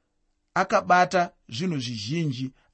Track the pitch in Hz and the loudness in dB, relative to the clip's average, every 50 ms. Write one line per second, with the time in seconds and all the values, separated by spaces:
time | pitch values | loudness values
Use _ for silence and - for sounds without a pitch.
0 | _ _ _ _ _ _ _ _ _ _ - 170 190 - 226 196 180 180 175 180 | _ _ _ _ _ _ _ _ _ _ -2 -2 -2 2 0 0 2 4 4 4
1 | 180 180 - 180 175 175 - _ _ - - 113 180 190 160 139 117 120 120 110 | 4 4 2 0 0 -2 -4 _ _ -12 -8 -4 -2 -2 -2 -2 -4 -4 -6 -6
2 | 101 110 151 170 165 147 123 123 131 131 - _ _ _ | -6 -4 -4 -2 -2 -2 -4 -4 -6 -8 -10 _ _ _